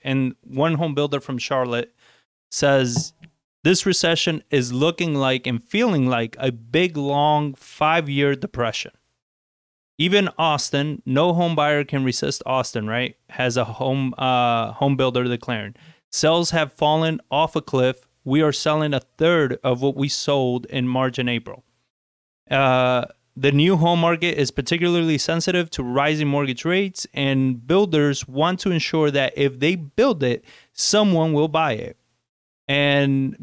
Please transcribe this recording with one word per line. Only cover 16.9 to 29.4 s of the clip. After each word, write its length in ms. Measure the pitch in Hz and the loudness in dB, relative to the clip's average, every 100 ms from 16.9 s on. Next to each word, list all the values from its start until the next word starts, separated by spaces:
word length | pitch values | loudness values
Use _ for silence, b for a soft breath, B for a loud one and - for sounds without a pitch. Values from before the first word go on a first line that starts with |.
| 160 160 160 - | 2 0 -2 -2
off 240 | 131 - | 0 0
a 80 | 160 | -2
cliff. 460 | - 131 127 127 _ _ | -2 0 0 -2 _ _
We 180 | 131 147 | -2 2
are 100 | 151 | 2
selling 400 | 139 156 151 151 | 0 0 0 0
a 80 | 135 | -2
third 580 | - - 160 170 135 123 | -4 0 2 4 2 0
of 200 | 131 123 | -2 0
what 120 | 139 | 0
we 140 | 135 139 | 0 -2
sold 580 | - - 143 127 123 - | -2 -2 0 0 -2 -4
in 220 | 135 127 | -4 -2
March 300 | 131 131 127 | 0 -2 -2
and 120 | 123 | -2
April." 340 | 117 - - _ _ _ _ _ _ _ _ - | -4 -6 -16 _ _ _ _ _ _ _ _ -4
Uh, 540 | 135 135 127 127 123 120 - _ 135 | 2 4 4 2 0 -2 -10 _ -2
the 160 | 139 | 2
new 240 | 139 170 180 | 4 4 4
home 240 | 170 170 | 2 2
market 360 | 165 165 175 147 | 2 0 -2 -2
is 140 | 131 | -2
particularly 680 | - 120 170 175 175 165 147 | -4 -4 0 0 2 2 0
sensitive 520 | - 165 185 180 165 | 0 -2 0 -2 -2
to 120 | - | -4
rising 460 | 123 131 151 151 147 | -2 0 2 0 0
mortgage 360 | 143 139 123 | 0 -2 -4
rates, 420 | 160 185 196 - - | -2 -2 -2 -6 -10
and 520 | 135 139 135 131 120 123 | -4 0 0 0 -2 0
builders 600 | 185 202 156 147 135 - | 2 2 2 2 0 -4
want 320 | 135 165 180 | -2 0 0
to 100 | 196 | 0
ensure 400 | 165 - 160 147 | -2 0 0 0
that 220 | 139 131 | 0 -2
if 240 | - | 0